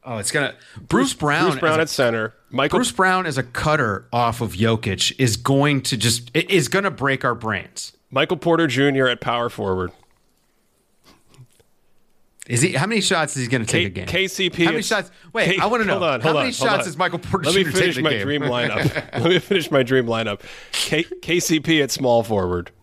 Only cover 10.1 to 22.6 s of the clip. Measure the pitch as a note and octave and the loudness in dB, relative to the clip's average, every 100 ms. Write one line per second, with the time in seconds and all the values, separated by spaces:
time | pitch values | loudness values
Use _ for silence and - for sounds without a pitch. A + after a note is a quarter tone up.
10.1 | _ _ _ _ _ _ _ _ _ _ | _ _ _ _ _ _ _ _ _ _
11.1 | _ _ - B2 _ _ _ _ _ _ | _ _ -20 -20 _ _ _ _ _ _
12.1 | _ _ _ - A#2 F3 C3+ F#3+ A3+ - | _ _ _ -6 0 0 0 -2 -2 0
13.1 | F3+ D3+ C3+ A#2+ B2+ G#2+ E3 F3+ F#2 F#2 | 0 0 -4 -2 -2 0 -2 -2 -6 -4
14.1 | F3 F#3+ - F#3 - E3+ A3+ - G#3+ F3 | -2 -2 -2 -4 0 0 0 -2 -2 -4
15.1 | - - A3+ E3+ F#3+ G3 A#3+ G#3 D3 E3 | -16 -10 -2 0 2 2 2 0 0 0
16.1 | B2+ D3+ D3+ B3+ A#3+ B3 F3+ C#3 D3 F3+ | 0 2 2 0 0 0 0 -2 -2 -2
17.1 | E3+ - - D#3+ F#3+ E3+ F#3 F#3 C3 D#3 | -2 -4 -2 2 2 2 2 0 2 0
18.1 | C3+ - D3 C#3+ B2 C#3 A2 D3+ D3+ - | 0 -2 -2 0 0 0 0 0 -2 -6
19.1 | - B2+ F3+ - G3 D3 C#3+ B2 C3 A#2 | -2 2 0 2 -2 2 0 4 2 2
20.1 | A2+ A2 G#2 - - - - - D3+ E3+ | -2 -2 -6 -10 -20 -10 -6 -2 -2 -2
21.1 | - - E3+ - D#3 D3 D#3+ C3+ - C3 | -8 -2 -2 2 0 2 2 2 0 2
22.1 | A#2 G#2+ G#2 F2+ F2+ | 2 2 0 0 -2